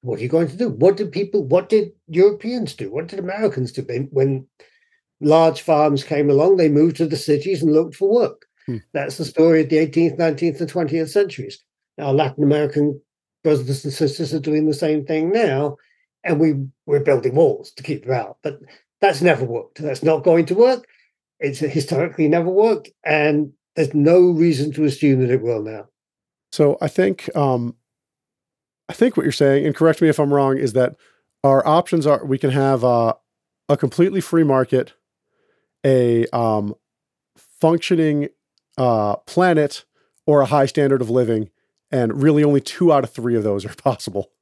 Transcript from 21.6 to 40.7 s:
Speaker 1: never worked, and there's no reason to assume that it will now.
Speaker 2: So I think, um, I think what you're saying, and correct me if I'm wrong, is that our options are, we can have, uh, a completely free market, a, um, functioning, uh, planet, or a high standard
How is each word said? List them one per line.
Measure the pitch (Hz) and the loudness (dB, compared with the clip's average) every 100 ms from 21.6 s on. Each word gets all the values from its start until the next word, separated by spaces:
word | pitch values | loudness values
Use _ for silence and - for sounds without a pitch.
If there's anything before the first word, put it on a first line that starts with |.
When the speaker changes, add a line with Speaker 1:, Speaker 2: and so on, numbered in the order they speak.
| 143 151 139 143 165 - 151 | -4 -4 -2 -2 -2 0 2
Speaker 1:
never | 170 170 | 2 2
worked, | 185 226 214 - _ | 2 2 0 -6 _
and | 165 151 151 147 147 _ _ - | -2 0 2 0 -4 _ _ -4
there's | 147 | -2
no | 151 147 180 | 2 4 6
reason | 180 165 170 139 151 | 6 4 2 2 -4
to | 151 | -2
assume | 151 135 147 131 | -2 0 2 2
that | 123 | 2
it | 123 | 0
will | 113 113 | -2 -4
now. | 107 107 - _ _ _ _ _ _ | -6 -12 -18 _ _ _ _ _ _
Speaker 2:
So | - 147 - | 0 0 2
I | 147 | -2
think, | - 190 185 - 165 | 0 -2 -2 -6 -2
um, | 139 127 120 - _ _ _ _ _ _ _ _ _ _ - | 0 0 -4 -10 _ _ _ _ _ _ _ _ _ _ -18
I | |
think | - 247 - | 0 0 2
what | |
you're | 151 | -4
saying, | - 139 139 147 | 0 2 2 0
and | 139 | 2
correct | 160 156 | 2 4
me | 160 | 2
if | 147 | 2
I'm | 143 | 2
wrong, | 143 135 135 | 2 2 0
is | 131 | -2
that | 113 123 - _ _ _ _ | 0 -2 -4 _ _ _ _
our | 139 135 156 | 2 2 4
options | 160 175 165 147 | 0 2 -2 0
are, | 143 139 | 0 0
we | 135 | -2
can | 143 | 0
have, | 135 135 135 | 0 0 2
uh, | 123 120 113 - _ _ _ _ - | 2 2 0 -2 _ _ _ _ -4
a | 143 | -2
completely | 135 - 180 196 | -2 0 0 0
free | - 165 | -2 0
market, | 151 135 131 127 120 _ _ _ _ _ _ _ _ _ 139 | 2 2 2 -2 -4 _ _ _ _ _ _ _ _ _ 0
a, | 131 120 117 117 | 2 2 0 -2
um, | 120 113 107 104 - _ _ _ _ _ _ | -2 -2 -2 -4 -10 _ _ _ _ _ _
functioning, | _ _ 160 170 - 170 156 147 143 _ _ _ _ - | _ _ 0 0 0 0 2 0 -4 _ _ _ _ -2
uh, | 127 113 104 104 | 0 2 0 -4
planet, | - - 185 160 147 - _ _ _ _ - | -4 0 2 2 0 -4 _ _ _ _ 2
or | 147 | 2
a | 131 | 4
high | 147 | 2
standard | 135 | 0